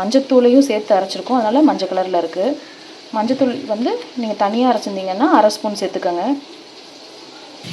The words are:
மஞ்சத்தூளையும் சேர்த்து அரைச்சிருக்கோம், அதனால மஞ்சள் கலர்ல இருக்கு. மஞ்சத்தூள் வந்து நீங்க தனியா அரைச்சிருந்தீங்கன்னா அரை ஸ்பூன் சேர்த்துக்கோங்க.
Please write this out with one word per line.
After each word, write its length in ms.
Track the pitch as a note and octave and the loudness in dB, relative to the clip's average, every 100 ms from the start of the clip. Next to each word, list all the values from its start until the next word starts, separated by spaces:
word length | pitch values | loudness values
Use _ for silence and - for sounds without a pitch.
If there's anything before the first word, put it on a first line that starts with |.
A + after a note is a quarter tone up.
மஞ்சத்தூளையும் 680 | F#3+ C4 C4+ B3+ A#3+ C4 C4+ | 0 0 4 4 6 6 4
சேர்த்து 240 | G#3+ - G3 | 0 0 0
அரைச்சிருக்கோம், 420 | F#3+ F#3 F#3 B3 | 0 -6 -4 -2
அதனால 240 | G#3+ B3+ D4+ | 0 2 2
மஞ்சள் 220 | F#3+ F#3 | 2 -2
கலர்ல 300 | F#3 F#3 F3 | -2 -2 -2
இருக்கு. 220 | E3 F3+ A3 D4 - - - - - A3 | -2 -4 -4 -4 -10 -20 -20 -20 -8 -4
மஞ்சத்தூள் 360 | A3+ C4+ C4 A#3+ G3+ | -2 0 0 -2 -4
வந்து 180 | G#3+ C4 A#4+ - B3+ | -4 -2 -4 -6 -8
நீங்க 140 | A3+ G3+ G3+ | -6 -2 -2
தனியா 220 | A3+ B3+ | 2 2
அரைச்சிருந்தீங்கன்னா 560 | A3 G#3 G3 F#3+ F#3 D#4 D4 | 0 -2 -8 -6 -2 2 4
அரை 100 | G#3+ - | 4 2
ஸ்பூன் 240 | G#3+ G3+ | -6 -4
சேர்த்துக்கோங்க. 440 | F#3 F#3+ F#3+ F3 G#3 C#4+ - - - - - - - - - - - - - | -6 -4 -4 -2 -2 -4 -6 -20 -20 -20 -20 -20 -20 -20 -20 -20 -20 -18 -14